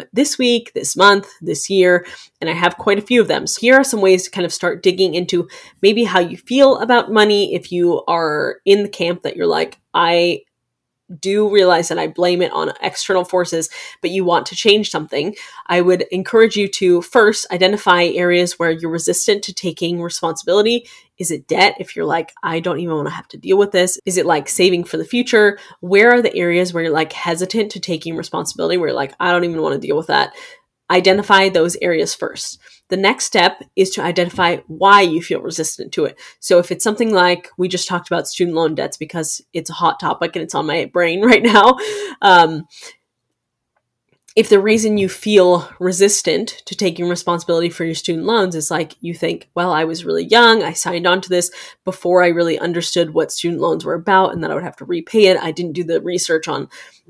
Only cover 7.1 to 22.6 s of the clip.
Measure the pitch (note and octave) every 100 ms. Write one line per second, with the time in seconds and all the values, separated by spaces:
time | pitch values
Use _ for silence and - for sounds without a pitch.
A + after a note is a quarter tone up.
7.1 | A3 G#3 G3+ F#3 E3+ - F3 F3 D#3+ -
8.1 | E3+ D#3+ D3+ C#3 - - G3+ G3+ - E3+
9.1 | F3 - - F3 D3+ D#3+ - _ E3 E3+
10.1 | E3+ F3 D#3 - _ _ _ _ _ _
11.1 | E3+ F#3+ G3+ G#3+ G3+ F#3 F3 F3 E3 D#3+
12.1 | D#3 F3+ F3+ F3 - D#3+ - - - -
13.1 | F#3+ F3+ F#3 F3 E3 D#3+ - - - F3+
14.1 | F#3+ F3 E3+ - F3+ A3 G#3 G3+ E3 D#3
15.1 | - - G#3+ - - - F3 F3+ F3+ -
16.1 | F3+ F#3 A3+ A3+ G#3 G3+ - F#3 F3 E3+
17.1 | B3 G#3 G#3+ - F3+ F#3 G#3 G3+ F3 F3
18.1 | - F3+ F3 F3 - E3+ E3 E3 E3 E3
19.1 | F3 - G#3 G3+ F3+ F3+ D#3 E3+ F3 E3+
20.1 | - E3 D#3+ - G3 G#3+ A#3+ - - _
21.1 | - E3 D3 - - G3 - E3+ - D#3+
22.1 | E3 D#3+ - E3+ E3